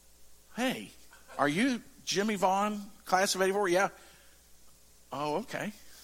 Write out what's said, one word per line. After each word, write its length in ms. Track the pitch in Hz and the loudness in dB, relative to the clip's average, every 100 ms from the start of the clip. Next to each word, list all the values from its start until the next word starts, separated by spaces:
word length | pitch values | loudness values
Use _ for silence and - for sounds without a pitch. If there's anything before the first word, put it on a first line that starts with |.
| - - - - - - | -20 -20 -20 -20 -14 -4
"Hey, 360 | 254 120 101 - - - - - | -2 -2 -8 -16 -20 -20 -14 0
are 120 | 143 | 0
you 340 | 156 269 240 - - - | 2 0 0 -8 -12 -4
Jimmy 300 | 156 214 208 | -2 0 2
Vaughn, 540 | 185 196 208 208 202 - | 2 2 0 -4 -10 -16
class 300 | - 185 196 | 0 2 2
of 80 | 185 | 2
eighty-four?" 260 | 190 196 196 | 2 2 2
"Yeah." 220 | 180 196 - - - - - - - - - - - - | 2 2 -2 -20 -20 -20 -20 -20 -20 -20 -20 -20 -20 -12
"Oh, 240 | 135 147 151 | -6 -4 -4
okay." 340 | 247 - 185 - - - | -4 -6 -8 -10 -18 -20